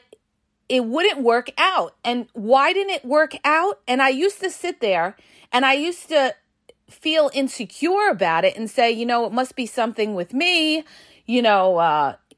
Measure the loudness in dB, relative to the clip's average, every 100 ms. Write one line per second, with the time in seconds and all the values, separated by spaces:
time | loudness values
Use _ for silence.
0 | _ -20 _ _ _ _ -4 -2 0 0
1 | 0 0 2 0 0 0 0 0 -4 -6
2 | -6 -6 -6 -8 2 4 4 0 -2 -4
3 | -2 0 0 -2 0 0 0 -4 -2 0
4 | 2 2 -2 -4 -8 -8 -8 -4 -2 0
5 | -2 -6 _ _ _ 0 2 0 -2 -8
6 | -2 0 0 -2 _ _ _ _ _ -10
7 | -2 0 0 0 -4 -6 -12 -6 -2 0
8 | 0 0 0 2 0 -2 -6 0 0 0
9 | -2 -2 -2 -4 -4 -6 -8 -4 -4 -2
10 | -4 -4 -6 -2 0 0 0 -2 -6 -18
11 | -20 _ -2 2 4 4 4 4 2 2
12 | 0 -4 _